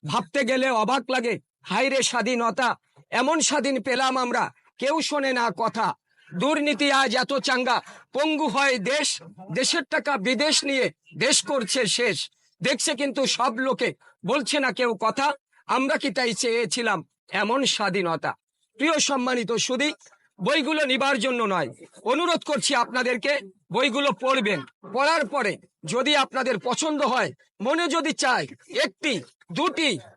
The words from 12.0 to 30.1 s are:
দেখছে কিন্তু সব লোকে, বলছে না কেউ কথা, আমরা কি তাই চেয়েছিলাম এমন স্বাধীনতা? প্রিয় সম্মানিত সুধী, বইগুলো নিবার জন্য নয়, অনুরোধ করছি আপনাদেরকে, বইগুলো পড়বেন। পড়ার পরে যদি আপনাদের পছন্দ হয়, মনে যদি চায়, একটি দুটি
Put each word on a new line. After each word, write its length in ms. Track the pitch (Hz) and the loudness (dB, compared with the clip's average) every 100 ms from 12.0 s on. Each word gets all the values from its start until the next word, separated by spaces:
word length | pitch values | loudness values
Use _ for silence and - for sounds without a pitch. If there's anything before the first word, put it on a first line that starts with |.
| 240 165 - _ _ _ | 0 -2 -6 _ _ _
দেখছে 300 | 175 269 - 269 | -2 0 -2 0
কিন্তু 260 | 277 254 262 | -2 0 0
সব 240 | - 254 226 | 2 0 0
লোকে, 300 | 262 233 240 143 - _ | -2 0 -2 -4 -16 _
বলছে 340 | 175 277 240 294 | -2 -2 0 0
না 100 | 269 | 0
কেউ 200 | 196 247 220 | 0 -2 0
কথা, 300 | 226 220 277 285 _ _ - | -2 0 0 -2 _ _ -2
আমরা 280 | 226 269 302 | 0 2 0
কি 120 | 285 | 0
তাই 200 | 233 247 | 0 -2
চেয়েছিলাম 680 | 208 247 226 226 247 233 190 147 _ _ | 0 0 0 0 -2 0 -2 -4 _ _
এমন 260 | 185 208 254 269 | -4 0 0 0
স্বাধীনতা? 640 | - 202 185 175 160 151 - _ _ _ _ | 0 0 0 0 -2 -4 -8 _ _ _ _
প্রিয় 160 | 285 311 | 0 2
সম্মানিত 500 | - 277 247 247 214 233 | 0 0 0 -2 0 -2
সুধী, 320 | - 254 294 330 - _ _ _ | -2 0 -2 -2 -16 _ _ _
বইগুলো 420 | 190 302 269 311 285 | 0 0 2 0 2
নিবার 320 | 254 277 277 | 2 2 2
জন্য 220 | 214 247 220 | 0 0 0
নয়, 240 | 185 135 123 - - - | 0 -2 -6 -20 -10 -2
অনুরোধ 360 | 277 349 330 | 0 2 0
করছি 280 | - 285 - 262 | 0 -2 2 2
আপনাদেরকে, 580 | 233 240 247 247 269 285 202 - _ | 2 0 0 0 0 -2 -4 -20 _
বইগুলো 400 | 180 285 240 285 220 | 0 0 2 0 0
পড়বেন। 400 | 262 269 208 180 131 _ - | 0 2 2 -2 -4 _ -8
পড়ার 320 | 226 277 320 254 | 0 2 2 0
পরে 260 | 285 214 151 - _ 156 | -2 -2 -4 -10 _ -6
যদি 260 | 220 262 294 | -2 2 2
আপনাদের 380 | 269 254 247 226 | 2 -2 -2 -2
পছন্দ 400 | 247 240 311 302 285 | -2 -2 0 0 0
হয়, 260 | 247 185 - _ _ | 0 -2 -4 _ _
মনে 240 | 214 320 339 | -2 0 2
যদি 240 | 320 320 - | 0 -2 0
চায়, 300 | 277 233 147 143 _ 247 | 2 2 -2 -10 _ -2
একটি 340 | 294 - 302 214 123 _ _ | -2 -2 -2 -2 -6 _ _
দুটি 380 | 175 339 302 311 175 - | -2 -2 0 0 -2 -8